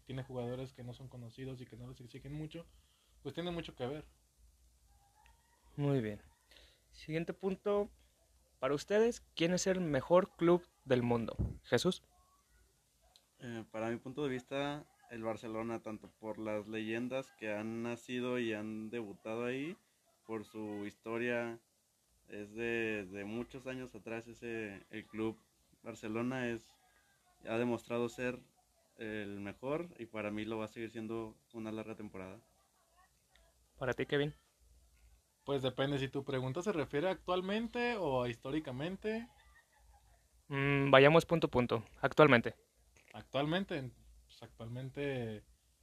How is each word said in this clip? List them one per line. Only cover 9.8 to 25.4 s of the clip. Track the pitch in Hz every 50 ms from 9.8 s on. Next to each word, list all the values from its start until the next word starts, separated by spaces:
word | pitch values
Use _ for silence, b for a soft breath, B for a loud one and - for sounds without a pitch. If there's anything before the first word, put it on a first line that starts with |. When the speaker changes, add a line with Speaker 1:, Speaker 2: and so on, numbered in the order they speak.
Speaker 2:
mejor | 180 156 143 131 - - 170 180 196 - -
club | - 170 170 175 175 - - _ _ -
del | 135 127 123
mundo? | 120 120 120 117 113 - - - - - - - -
Jesús. | - 127 120 - 180 180 - _ _ _ _ _ _ _ _ _ _ _ _ _ _ _ _ _ _ _ _ _ - _ - _ _ _ -
Speaker 3:
Eh, | 127 120 117 113 107 -
para | - 110 110 113
mi | 120
punto | 117 - 131 123 143
de | 151 139
vista, | 127 123 - - 135 139 143 143 147 147 147 _ _ _ - -
el | 120 113 110
Barcelona, | 113 110 104 - 113 110 110 113 117 117 113
tanto | - 113 110 101 - 92 - -
por | 110 110 107 110
las | 110 107 107 107 101 107
leyendas | 110 110 110 110 113 117 123 123 127 135 135 -
que | - - 110 107
han | 104 104 107 113 113 117
nacido | 117 120 120 117 - - 127 123 123 123 123 123
y | 120 113
han | 107 104 107 110 110 110 110 110
debutado | 120 120 113 98 98 - - 110 110 117 120
ahí, | 123 127 131 143 160 202 - _ _ _ _ _ _ _ _ -
por | - 113 110 104
su | - - 110 110 107 104 104 101
historia, | 104 - _ - 113 117 117 120 123 120 120 117 117 117 117 _ _ _ _ _ _ _ _ _ _ _ _ _ -
es | 101 104 104 104 104
de, | 113 117 117 117 117 113 110 110 104 98 90
de | 98 101 101
muchos | 101 110 117 120 - - 135 120
años | 131 127 131 127 117 -
atrás | 104 92 113 113 117 113 117
ese, | 113 113 120 117 113 113 110 104 98 92 - -
el | 107 110 - -
club | - 107 110 113 110 -